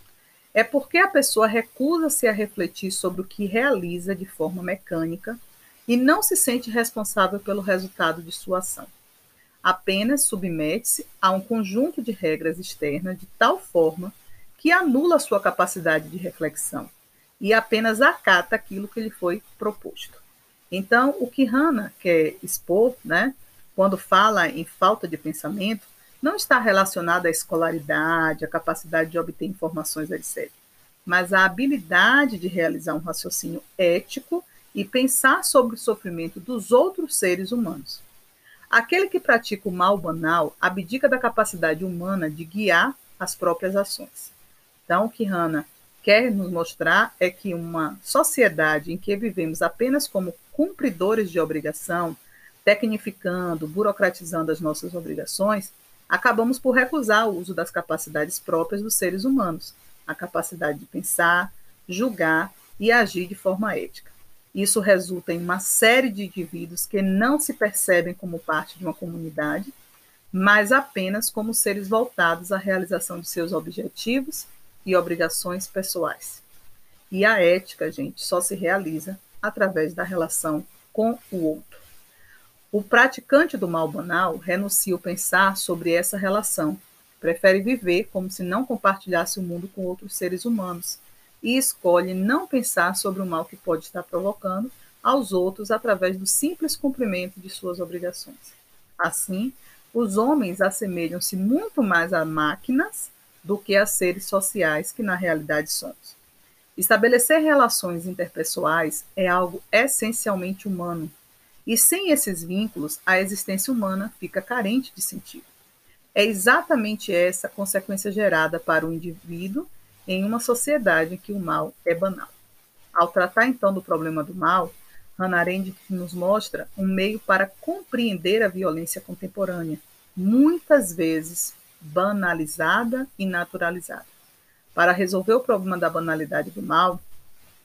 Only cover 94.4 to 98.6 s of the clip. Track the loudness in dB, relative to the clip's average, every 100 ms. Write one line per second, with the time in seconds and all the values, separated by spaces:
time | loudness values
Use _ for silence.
94.4 | -6 -4 -6 -10 -20 _ 0 2 2 0
95.4 | 0 -2 -4 -2 0 0 0 -2 -2 -2
96.4 | -2 -2 -4 -2 -4 -2 -2 -2 -6 -10
97.4 | -16 -10 -8 -6 -6 -6 -8 -8 -16 -18
98.4 | -20 -20